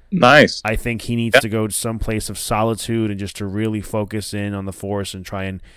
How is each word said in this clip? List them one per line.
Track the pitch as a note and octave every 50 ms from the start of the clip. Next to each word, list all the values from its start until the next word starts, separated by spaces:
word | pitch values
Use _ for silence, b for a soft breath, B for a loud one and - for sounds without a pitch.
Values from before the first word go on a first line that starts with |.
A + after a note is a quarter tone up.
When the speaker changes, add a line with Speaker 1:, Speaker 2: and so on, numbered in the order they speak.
| - -
Speaker 1:
Nice. | - F3+ - B2 C#3+ D3+ B2 F#2 - - -
Speaker 2:
I | G#2+ A2
think | A2 - A#2+ A#2 A2 -
he | - A#2
needs | A#2 A#2 A#2 G#2
Speaker 1:
Yeah. | -
Speaker 2:
to | - A2
go | G#2 A2+ A2
to | G#2+ G2
some | - - A#2 A2+ A2
place | - - A2+ G#2+ - -
of | G#2 -
solitude | - - A#2 G#2+ A2 A2+ A#2 G2+ - - A#2 A2+ A2 G#2+
and | G#2 F#2+
just | G2+ F#2+ -
to | - G#2
really | G2 F#2+ G#2 A2 A2 G#2+ G#2+
focus | F#2+ - - A2 G#2 G2 - A2 G2+ - -
in | G#2 G2+ G2+ G2+
on | G2 G2
the | G2 F#2
Force | - - G2 G2+ G2+ G2 - -
and | F#2+ F2+
try | - - G2 F#2+
and | F#2+ F#2+ F2+ - - -